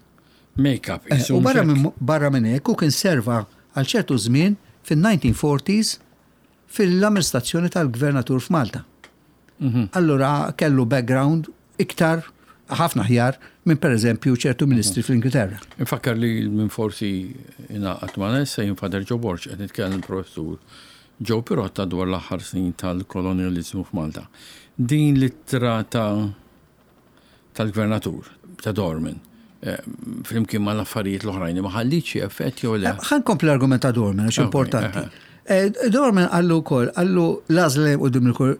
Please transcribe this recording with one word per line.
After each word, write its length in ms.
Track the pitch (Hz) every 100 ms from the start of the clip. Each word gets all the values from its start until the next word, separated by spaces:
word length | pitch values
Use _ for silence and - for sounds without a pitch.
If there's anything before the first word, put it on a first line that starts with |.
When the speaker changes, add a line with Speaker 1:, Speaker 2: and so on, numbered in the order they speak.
| _ _ _ _ _ -
Speaker 1:
make-up, 500 | 139 120 - 92 -
Speaker 2:
Eh, 60 | 143
Speaker 1:
jisum 200 | 120 127
Speaker 2:
u 40 |
barra 220 | 127 262
Speaker 1:
hekk. 40 | 160
Speaker 2:
minn, 260 | 139 147 -
barra 300 | 127 156 143
minn 140 | 135
hekk, 240 | 110 127 -
u 60 |
kien 160 | 208 156
serva 560 | - 196 147 113 117 104 _ _ -
għal 80 | 131
ċertu 320 | 165 139 131
żmien 380 | 104 131 180 202 _ -
fin-nineteen 520 | - 151 202 185 123
forties 640 | 107 151 143 - 208 214 - _ _ _ _ _ _ _
fil-amministrazzjoni 1040 | - 196 180 214 202 151 127 - 165 175
tal-gvernatur 680 | 180 147 117 147 139 123 131
f'Malta. 440 | - 170 107 82 - _ - _ _ _ _ -
Speaker 1:
Mhm. 280 | 139 120 104
Speaker 2:
Allura 600 | 185 165 135 135 147 151 -
kellu 280 | 156 135 117
background 600 | 139 120 131 139 165 147 - _ -
iktar, 440 | 156 - 160 165 - - _ - -
ħafna 360 | 131 135 120 113
ħjar 300 | 120 123 - - _
minn 140 | - 151
pereżempju 560 | 160 117 117 110 139 120
ċertu 300 | 147 123 143
ministri 340 | 123 101 120
Speaker 1:
Mhm. 40 | 113
Speaker 2:
fl-Ingilterra. 520 | 123 127 131 98 101 - -
Speaker 1:
Infakkar 380 | 120 131 - 113
li 300 | 117 113 107
minn 200 | 104 104
forsi 680 | - 110 101 104 95 92 - - - 143
ingħaqad 460 | 104 98 92 92 -
ma' 140 | 98 131
nessa, 240 | 139 -
jien 140 | 101 95
Father 240 | 98 98
Joe 140 | 98 120
Borg, 220 | 117 87
qed 180 | - 90
nitkellem 360 | 101 - 95 95
il-Professur 580 | 87 95 - - 80 78 - - - - _ -
Joe 220 | 107 113
Pirotta 440 | 117 175 95 - 92
dwar 180 | 90 92
l-aħħar 340 | 92 - 87
snin 300 | - 92 90
tal-kolonializmu 1120 | - 92 90 95 95 92 92 92 87 85 95 90
f'Malta. 400 | 95 78 - - - - - - -
Din 400 | 120 151 151 139
l-ittra 640 | 131 - - 131 120 113 104
ta-, 420 | 117 107 104 104 101 - _ _ _ _ _ _ _ _ _ _
tal-gvernatur, 720 | - 110 98 107 107 98 78 - - - -
ta' 100 | 107
Dorman, 460 | 104 92 80 80 78 - - - -
eh, 140 | - - - - - -
flimkien 400 | - 113 110 110
ma' 120 | 104
l-affarijiet 500 | 107 - 117 98 98
l-oħrajn, 380 | 104 95 85 90
ma 80 | 95
ħallitx 340 | 104 120 165 -
xi 80 | 110
effett 400 | 98 - - -
jew 140 | 123 110
le? 100 | 98
Speaker 2:
Eh, 120 | 95 -
ħankompli 380 | 294 240 190 160
l-argument 340 | 139 135 127
ta' 100 | 135
Dorman, 340 | 120 104 98 110
għax 100 | 120
Speaker 1:
Ok, 60 |
Speaker 2:
importanti. 540 | 143 143 127 123 104 98
Speaker 1:
aha. 120 | - - - - -
Speaker 2:
Eh, 220 | 190 196 214 247
Dorman 380 | 233 277 196 175
għallu 300 | 160 175 165
wkoll, 280 | 151 131 120
għallu 340 | - 180 180 165 - -
l-għażla 360 | 160 165 139
li 60 | 151
hemm 120 | 143
quddiem 240 | 139 127 123
il-kur-, 300 | 117 131 135